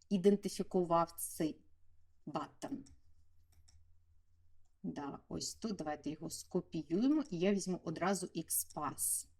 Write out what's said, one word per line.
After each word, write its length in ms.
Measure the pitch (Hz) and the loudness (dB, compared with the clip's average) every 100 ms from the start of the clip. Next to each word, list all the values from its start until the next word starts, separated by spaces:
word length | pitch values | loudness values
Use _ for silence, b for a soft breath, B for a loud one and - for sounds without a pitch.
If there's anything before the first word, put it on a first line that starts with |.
| - | -2
ідентифікував 1040 | 202 190 202 190 - 185 190 170 170 165 - | 6 6 6 2 -4 0 2 4 4 4 -2
цей 380 | - - 160 - - - - - - - - | -8 -2 -2 -2 -16 -20 -20 -20 -20 -16 -8
баттон. 580 | 302 285 - - 277 - - - - - - - - - - - - _ - _ _ - - - _ | -6 -6 -8 -8 -8 -10 -20 -20 -20 -20 -20 -20 -20 -20 -20 -20 -20 _ -20 _ _ -20 -20 -20 _
Да, 360 | 185 - 143 - _ | -6 -6 -8 -10 _
ось 260 | 170 - | -6 -6
тут 220 | - 226 185 | -6 -6 -4
давайте 340 | 156 151 147 | -4 -4 -6
його 200 | 156 160 | -6 -8
скопіюємо, 960 | - - 180 - 165 151 170 262 302 277 | -10 -4 -4 -2 -8 0 2 4 4 2
і 80 | 170 | 2
я 140 | 185 | 4
візьму 280 | 202 185 180 | 2 0 -4
одразу 420 | 175 160 180 190 185 | -4 -2 0 0 -2
XPath. 1000 | 165 - - - - 143 - - - - | -6 -4 -4 -4 -4 -4 -2 -2 -2 -6